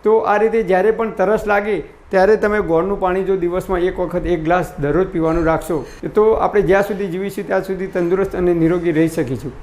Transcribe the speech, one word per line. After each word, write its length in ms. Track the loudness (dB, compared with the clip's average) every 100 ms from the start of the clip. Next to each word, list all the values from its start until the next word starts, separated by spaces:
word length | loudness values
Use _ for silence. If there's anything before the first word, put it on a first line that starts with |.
તો 140 | 4 2
આ 180 | 2 2
રીતે 260 | 2 0
જ્યારે 280 | 2 2 2
પણ 200 | 0 -2
તરસ 360 | 0 0 0 0
લાગે 340 | -2 0 -4 -6 -16 -2
ત્યારે 280 | 2 4 4
તમે 240 | 2 0
ગોળનું 400 | 2 0 0 -2
પાણી 240 | 0 0
જો 120 | 0 0
દિવસમાં 440 | 0 -4 -2 -2
એક 200 | -2 -2
વખત 260 | -4 -4 -2
એક 180 | -2
ગ્લાસ 280 | 0 0 0 -4
દરરોજ 260 | 0 0 0
પીવાનું 380 | 0 0 2
રાખશો 320 | 2 0 -2 -6 -6 -10 -2
તો 100 | 2 4
આપણે 300 | 4 2 2
જ્યાં 200 | 2 2
સુધી 240 | 2 -4 -4
જીવીશું 400 | -4 -6 -6 -2
ત્યાં 160 | -2
સુધી 240 | -2 -6 -4
તંદુરસ્ત 500 | -2 0 0 -2 0
અને 160 | 0
નિરોગી 380 | 2 2 2 0
રહી 160 | 2 0
શકીશું. 440 | 0 -4 -4 -8 -12